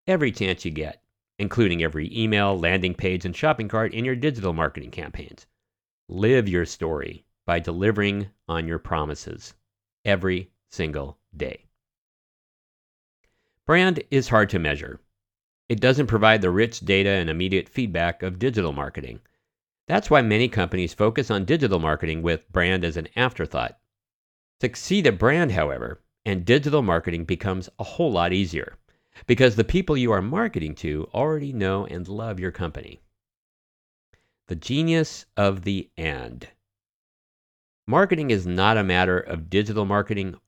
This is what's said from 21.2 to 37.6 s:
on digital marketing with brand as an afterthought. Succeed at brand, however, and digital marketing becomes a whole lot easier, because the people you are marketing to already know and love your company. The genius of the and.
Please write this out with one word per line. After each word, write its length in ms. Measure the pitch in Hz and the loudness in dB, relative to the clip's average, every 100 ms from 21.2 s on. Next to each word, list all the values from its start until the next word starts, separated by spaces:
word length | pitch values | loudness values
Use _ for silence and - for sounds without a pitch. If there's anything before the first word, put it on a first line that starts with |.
| 127 | 0
on 140 | 101 95 | -2 2
digital 340 | 160 123 90 | 2 2 2
marketing 420 | 80 76 80 80 | 0 0 -2 -2
with 300 | 85 80 - | 0 -2 0
brand 340 | 95 87 92 85 | 0 2 2 -2
as 120 | 80 | -4
an 100 | 80 - | -6 -2
afterthought. 640 | 127 - 78 69 60 - _ _ _ _ _ _ _ _ | -2 -2 -4 -4 -4 -8 _ _ _ _ _ _ _ _
Succeed 460 | 123 - - 202 147 | -6 -6 -2 2 4
at 100 | 92 | 4
brand, 340 | 110 160 151 | 4 4 2
however, 520 | 92 73 64 58 - _ _ 107 | 0 0 -2 -8 -10 _ _ -4
and 200 | 95 87 | -2 4
digital 380 | 135 143 147 | 4 4 2
marketing 420 | 104 85 87 85 82 | 2 2 0 -4 -4
becomes 420 | 90 98 92 - - | -4 -2 -4 -6 -12
a 40 | |
whole 280 | - - 165 | -8 -2 0
lot 200 | 92 90 | 2 2
easier, 460 | 92 90 80 - - _ _ _ - - | 2 0 -4 -8 -14 _ _ _ -8 0
because 300 | 120 127 107 | 6 6 6
the 80 | |
people 340 | 110 185 185 139 | 2 0 0 0
you 140 | 120 | 2
are 100 | 98 | 0
marketing 540 | 101 131 233 - 76 76 | 0 -2 -4 -4 -6 -6
to 340 | 80 76 - 110 | -6 -6 -4 -2
already 360 | 151 156 143 | -2 -2 -4
know 360 | 123 95 98 101 | -4 -2 -2 -4
and 200 | 87 87 | -8 -10
love 320 | 104 113 92 | -8 -8 -6
your 120 | 90 | -6
company. 500 | - 85 - - - _ _ _ _ _ _ _ _ _ _ _ _ _ _ - | -6 -8 -8 -14 -18 _ _ _ _ _ _ _ _ _ _ _ _ _ _ -10
The 60 | 82 | -10
genius 720 | - 139 165 165 156 - - - | -4 0 2 2 0 -6 -8 0
of 280 | 101 98 | 0 0
the 260 | 98 98 - - | -2 -4 -6 -6
and. 500 | 80 67 60 60 - _ _ _ _ _ _ _ _ _ _ _ | -6 -6 -10 -14 -20 _ _ _ _ _ _ _ _ _ _ _